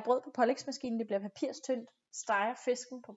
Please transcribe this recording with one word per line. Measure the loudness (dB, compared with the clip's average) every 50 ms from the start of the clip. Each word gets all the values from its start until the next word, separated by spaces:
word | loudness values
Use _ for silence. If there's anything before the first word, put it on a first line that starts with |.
| 8
brød | 4 2 2
på | 2 -2
pålægsmaskinen, | 2 4 4 4 4 2 -2 -6 -6 -4 -4 -2 -2 -2
det | 0
bliver | 0 0 0
papirstyndt, | 0 -4 -4 -2 -2 -2 -2 -4 -2 -2 -2 -2 -2 -6 _ _ _ _
steger | -14 -6 -2 2 2 2 2 2 0 0 0
fisken | 0 0 0 -4 -8 -12 -12
på | -12 -16 -18